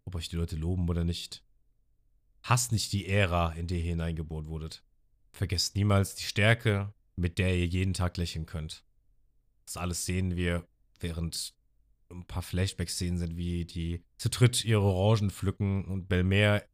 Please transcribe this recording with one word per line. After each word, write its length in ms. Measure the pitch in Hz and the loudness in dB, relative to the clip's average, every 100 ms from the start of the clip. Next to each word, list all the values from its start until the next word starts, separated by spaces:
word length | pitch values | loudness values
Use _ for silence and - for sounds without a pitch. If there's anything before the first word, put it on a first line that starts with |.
ob 100 | - | -10
euch 140 | 87 - | -8 -6
die 80 | 85 | -4
Leute 180 | 82 | -4
loben 340 | 80 82 92 87 | -2 -2 0 0
oder 140 | 85 | 0
nicht. 420 | 85 85 - - _ _ _ _ _ _ _ _ _ _ | 0 -2 -8 -16 _ _ _ _ _ _ _ _ _ _
Hasst 280 | - 123 - | 0 0 2
nicht 200 | 107 - | -2 0
die 160 | 101 90 | -2 2
Ära, 440 | 101 92 87 85 | 2 4 2 0
in 140 | 80 85 | -2 -4
der 120 | 87 | -2
ihr 60 | |
hineingeboren 640 | 87 82 82 80 78 78 78 | 0 -2 -2 -4 -6 -8 -8
wurdet. 380 | 80 80 - _ _ _ _ _ | -8 -8 -12 _ _ _ _ _
Vergesst 420 | - 90 - - | -6 -2 -2 -2
niemals 400 | 98 104 98 95 | 2 4 4 4
die 100 | - | -2
Stärke, 720 | - - 104 117 113 101 101 - _ - | -4 4 6 6 4 0 -2 -10 _ -4
mit 220 | 87 85 | -2 2
der 180 | 92 90 | 2 2
ihr 100 | 87 | 2
jeden 280 | 90 95 | 2 0
Tag 220 | 90 90 - | 0 -2 -2
lächeln 300 | 85 78 80 | -4 -4 -8
könnt." 380 | 80 78 - _ _ _ _ _ _ _ _ - | -8 -10 -12 _ _ _ _ _ _ _ _ -14
Das 100 | - | -6
alles 300 | 87 85 - | -4 -4 -2
sehen 300 | 92 92 87 | 0 0 0
wir, 300 | 87 85 - _ _ - | 0 0 -4 _ _ -8
während 540 | 87 82 82 - - _ _ _ _ _ - | -6 -4 -4 -6 -10 _ _ _ _ _ -18
ein 140 | 90 87 | -18 -10
paar 160 | 92 | -8
Flashback-Szenen 760 | - 90 95 - 85 - 87 87 | -4 -2 -2 -2 -6 -4 -2 -2
sind, 180 | 85 85 | -4 -4
wie 300 | 87 87 85 | -4 -4 -4
die 360 | 87 82 85 _ - | -6 -4 -6 _ -6
zu 140 | - | -4
dritt 340 | - 123 123 | 4 4 4
ihre 160 | 110 107 | 2 4
Orangen 500 | 101 90 101 113 101 | 4 4 4 4 2
pflücken 540 | - 95 - 98 98 | -2 -4 0 0 0
und 240 | 85 95 87 | -4 -6 0
Belmer 540 | 90 92 98 104 104 - | 2 4 6 6 4 -2